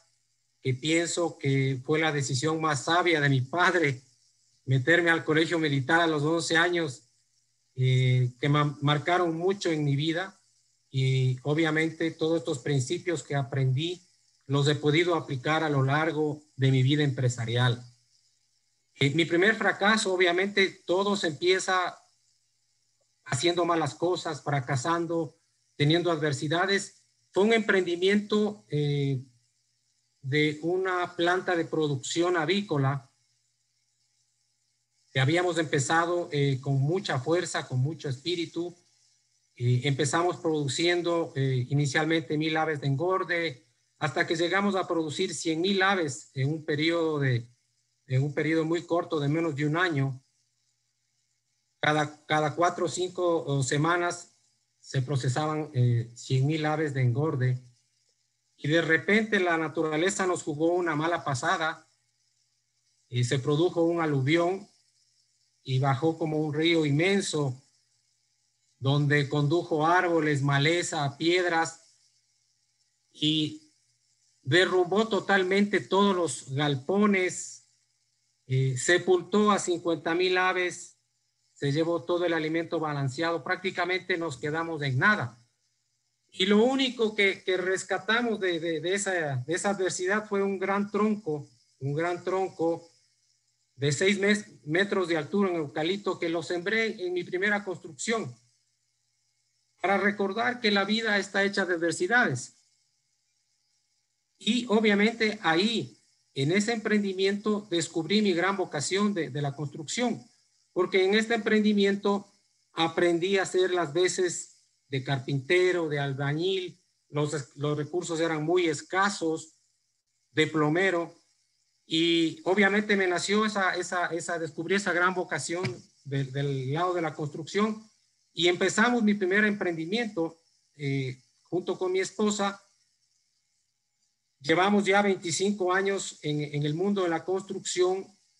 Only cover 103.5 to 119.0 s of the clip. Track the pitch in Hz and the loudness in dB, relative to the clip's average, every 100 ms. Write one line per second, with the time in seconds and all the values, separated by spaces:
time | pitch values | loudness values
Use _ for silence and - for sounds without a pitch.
103.5 | _ _ _ _ _ _ _ _ _ 175 | _ _ _ _ _ _ _ _ _ -4
104.5 | 240 - 208 220 202 208 233 220 208 165 | -2 0 2 4 4 2 0 -2 -2 0
105.5 | 160 208 226 135 - _ _ _ - 139 | 2 0 -2 -6 -12 _ _ _ -4 0
106.5 | 190 202 233 214 214 202 185 190 202 214 | 0 0 -2 0 0 0 0 0 0 -2
107.5 | 208 - 170 160 - 160 202 208 170 180 | -4 -2 -4 -2 -4 0 2 2 2 0
108.5 | 196 180 151 135 185 208 196 147 135 143 | 0 -4 -4 -2 0 0 0 -4 -4 -6
109.5 | 139 147 - 147 - 240 156 - _ _ | -6 -8 -10 -8 -4 -2 -4 -8 _ _
110.5 | _ _ - 180 196 190 208 220 233 220 | _ _ -2 0 2 4 2 2 -2 2
111.5 | 220 214 208 196 196 202 202 - _ _ | 2 4 4 2 2 0 -2 -4 _ _
112.5 | _ _ - 165 165 175 170 185 196 175 | _ _ -2 -2 2 2 2 2 0 0
113.5 | 185 185 180 139 147 185 180 180 - - | 0 2 0 -2 0 0 0 -2 -4 -12
114.5 | _ _ _ _ 135 131 135 127 143 131 | _ _ _ _ -6 -4 -4 -2 -4 2
115.5 | 180 180 180 160 147 139 135 139 151 180 | 4 4 2 -2 -2 -4 -4 -4 -2 -2
116.5 | 190 180 - _ _ _ 147 147 156 131 | -2 -6 -12 _ _ _ -4 -2 -4 -8
117.5 | - 143 151 147 175 170 160 165 156 151 | -6 -4 -4 -4 -6 -4 -2 -2 -2 0
118.5 | 180 170 151 - 185 | 2 2 -2 -4 0